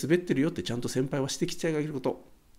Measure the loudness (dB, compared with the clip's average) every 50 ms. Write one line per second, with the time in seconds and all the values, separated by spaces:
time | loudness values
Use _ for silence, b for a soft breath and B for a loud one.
0 | 2 2 2 4 4 2 2 2 2 2 0 -2 -4 -2 -2 -2 -2 -2 0 0
1 | 0 0 0 0 0 0 -2 -2 -2 -2 -2 -2 -2 0 0 0 -2 -2 -4 -2
2 | -2 -2 -2 -4 -6 -20 -20 -20 _ -20 -20